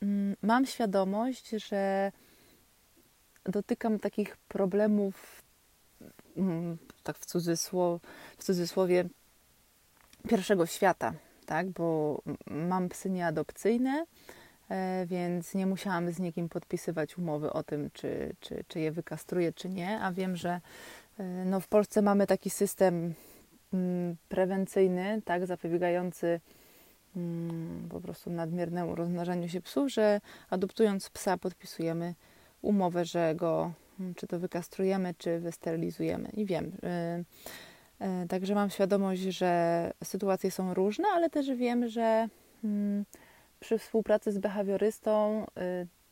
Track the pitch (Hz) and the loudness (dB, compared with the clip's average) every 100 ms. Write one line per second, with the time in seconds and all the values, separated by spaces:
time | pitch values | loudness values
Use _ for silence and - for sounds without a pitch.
0 | 202 202 202 202 196 240 269 - 226 196 | -2 0 0 0 2 4 2 0 2 2
1 | 190 202 247 247 - 214 - 202 196 190 | 2 0 -2 -4 -6 -8 -4 0 2 2
2 | 196 - - - - - _ _ _ _ | 0 -4 -20 -20 -20 -20 _ _ _ _
3 | _ _ _ _ - 208 - 240 226 214 | _ _ _ _ -4 -4 -2 -2 0 0
4 | 208 - 202 - _ - 196 202 214 208 | -2 -2 -4 -6 _ 0 2 4 4 4
5 | 196 - - - - _ _ _ _ _ | 2 -2 -14 -20 -20 _ _ _ _ _
6 | - - - - 190 165 170 165 - - | -20 -20 -14 -2 0 0 -4 -6 -12 -12
7 | - 156 - 180 170 170 - 185 180 170 | -10 -10 -4 -2 0 -2 -2 0 0 0
8 | - - - - - 180 170 - 185 180 | -6 -18 -20 -10 -2 0 0 2 4 4
9 | 180 - _ _ _ _ _ _ _ _ | 2 -4 _ _ _ _ _ _ _ _
10 | _ - 190 220 185 202 165 - 196 170 | _ -12 0 2 4 2 2 4 2 2
11 | - 160 - - - 156 185 175 170 160 | -2 -4 -14 -20 -4 -2 -2 -2 0 2
12 | 151 143 - - - 147 170 185 180 - | 0 -2 -4 -8 -8 -4 0 0 0 -4
13 | 190 185 170 156 151 - 196 240 254 285 | -4 -2 0 -2 -4 -2 2 2 2 0
14 | 330 _ - - - - _ 190 185 185 | -4 _ -20 -20 -20 -20 _ -4 -2 -2
15 | 175 180 175 175 170 196 190 190 202 175 | -2 -2 0 -2 -2 0 0 0 -2 0
16 | 175 170 180 165 170 175 - - - 165 | 0 -2 -4 -2 -4 -4 -4 -4 -2 -2
17 | 151 - 170 151 151 - 151 147 143 - | -4 -2 -2 -2 -2 -4 -4 -4 -4 -6
18 | - - 71 - - - - 175 156 160 | -6 -4 -6 -8 -10 -10 -8 -4 -2 -4
19 | - 156 - 180 170 - 180 190 175 220 | -8 -10 -4 0 0 -2 -8 -6 -4 -2
20 | 196 180 185 180 175 175 - - - - | -2 -2 -2 -2 -2 -4 -8 -18 -18 -20
21 | - - 190 180 185 190 - 214 202 220 | -20 -10 -8 -4 0 0 4 4 6 4
22 | 202 202 196 190 196 - 202 - 190 175 | 6 6 6 4 0 0 0 4 4 4
23 | 170 160 - - - - _ 190 180 180 | -2 -6 -12 -20 -20 -20 _ -2 0 0
24 | 175 170 _ 190 185 190 190 196 190 180 | -2 -4 _ 0 2 2 0 4 4 4
25 | 190 220 - 175 180 175 170 170 175 175 | 0 -4 -2 -2 0 -4 -2 0 2 2
26 | 180 - 170 170 - - - - - _ | 0 -2 0 0 -4 -20 -20 -20 -20 _
27 | _ 185 170 170 170 165 165 170 170 175 | _ -8 -4 -4 -4 -6 -6 -8 -8 -10
28 | 175 170 - 170 165 175 170 175 170 170 | -10 -10 -6 -4 -2 -2 -2 -2 -2 -2
29 | 170 175 175 180 170 175 - - 277 233 | -2 -2 -2 -2 -2 -6 -4 0 0 4
30 | 214 208 - - - 190 196 - 220 196 | 4 4 -2 -18 -6 -2 -2 2 2 2
31 | - - - 180 185 - - - 165 165 | -4 -4 0 0 -2 -6 -14 -4 -2 -2
32 | 170 170 - - - _ - 202 180 175 | -4 -8 -16 -20 -20 _ 2 4 4 2
33 | 170 170 165 165 170 160 165 165 - - | 0 2 2 2 2 2 0 -4 -16 -10
34 | 185 180 196 175 180 175 175 - 190 190 | -8 -6 -6 -4 -4 -4 -6 -2 2 2
35 | 180 170 180 170 170 165 - 165 170 165 | 0 -2 -2 -2 -2 -6 -4 -2 -2 -2
36 | 160 - - - 202 165 - 185 180 175 | -2 -2 -4 -4 -2 -2 -2 -6 -6 -4
37 | 170 170 175 - - - - - - _ | -2 -4 -8 -12 -16 -16 -18 -20 -20 _
38 | 196 185 175 185 190 202 202 - 190 202 | -4 -2 -2 -2 0 2 2 2 2 4
39 | 196 185 190 175 180 175 170 170 170 - | 2 0 -2 0 2 4 4 2 0 -6
40 | - 196 196 190 190 - 185 180 196 214 | -8 -2 0 0 0 -2 -2 2 2 2
41 | 403 359 330 302 277 247 247 240 240 226 | 2 4 4 2 0 0 2 2 0 2
42 | 226 220 226 - - - 220 208 202 202 | 4 4 2 -4 -20 -6 -2 0 0 0
43 | 202 - - - - _ - 226 - 220 | -4 -10 -20 -20 -20 _ -2 -2 0 -2
44 | 202 214 - 202 208 202 196 196 214 - | 2 2 2 -2 -2 -2 0 2 0 0
45 | - 214 214 214 202 - 180 180 180 - | 0 2 2 0 -4 -6 -4 -4 -6 -12
46 | _ | _